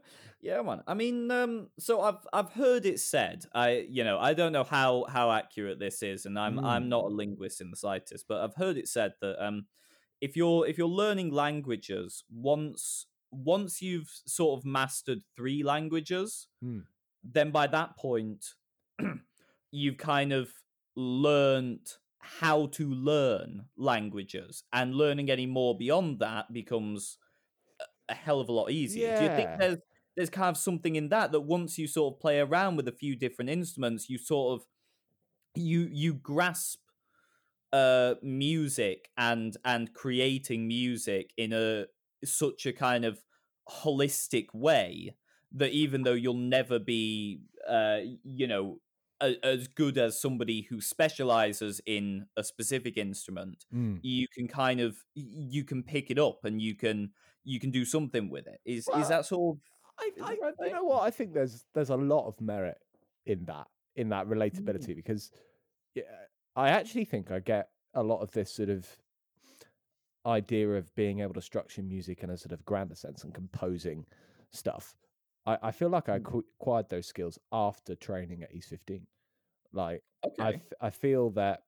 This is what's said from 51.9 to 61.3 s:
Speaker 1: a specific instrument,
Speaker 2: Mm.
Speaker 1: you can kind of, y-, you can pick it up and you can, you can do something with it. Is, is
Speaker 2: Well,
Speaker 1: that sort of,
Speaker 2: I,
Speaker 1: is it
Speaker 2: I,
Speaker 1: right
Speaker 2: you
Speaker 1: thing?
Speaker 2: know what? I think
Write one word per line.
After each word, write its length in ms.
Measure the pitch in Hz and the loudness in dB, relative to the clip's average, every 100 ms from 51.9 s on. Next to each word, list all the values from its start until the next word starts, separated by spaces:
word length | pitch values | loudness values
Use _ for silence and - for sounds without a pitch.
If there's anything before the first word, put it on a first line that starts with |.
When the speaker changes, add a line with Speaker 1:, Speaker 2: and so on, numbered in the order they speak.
| 104 101 98 101 - | -2 -2 -4 -6 -6
Speaker 1:
a 60 | 104 | -6
specific 500 | - 110 131 120 110 | -6 -2 -2 -2 -4
instrument, 680 | 101 95 - 92 95 87 - | -4 -6 -8 -10 -10 -14 -8
Speaker 2:
Mm. 260 | 120 117 92 | -2 -2 -2
Speaker 1:
you 260 | 127 127 127 | -2 -2 -2
can 140 | - 120 | -4 -8
kind 320 | - 131 127 | 0 2 2
of, 240 | 117 104 _ 147 | 0 -2 _ -14
y-, 60 | 131 | -12
you 380 | 139 135 143 139 | -12 -6 -4 -4
can 180 | 131 | -6
pick 260 | 123 151 139 | -4 -4 0
it 80 | 147 | 2
up 280 | 143 - 110 | 2 2 -4
and 160 | 107 | -2
you 140 | 110 104 | -2 0
can, 360 | 113 107 101 - _ _ | 0 0 -4 -8 _ _
you 160 | 135 127 | -8 -4
can 120 | 135 | -2
do 120 | 127 | 0
something 460 | 123 156 143 120 101 | 0 0 0 -2 -2
with 180 | 69 - | -8 -12
it. 140 | - | -14
Is, 240 | - 120 - | -8 -6 -2
is 0 | |
Speaker 2:
Well, 220 | 151 147 | 0 2
Speaker 1:
that 160 | 165 - | 0 0
sort 320 | 180 175 147 | 0 0 -2
of, 40 | _ _ _ - | _ _ _ -8
Speaker 2:
I, 140 | 440 381 | -8 -6
Speaker 1:
is 20 | |
it 60 | |
Speaker 2:
I, 140 | 403 453 | -8 -4
Speaker 1:
right 120 | 302 302 | -4 -4
Speaker 2:
you 60 | - | -4
Speaker 1:
thing? 80 | |
Speaker 2:
know 100 | 349 359 | -2 2
what? 180 | 262 | 4
I 60 | 214 | 2
think 240 | - 214 | 0 -2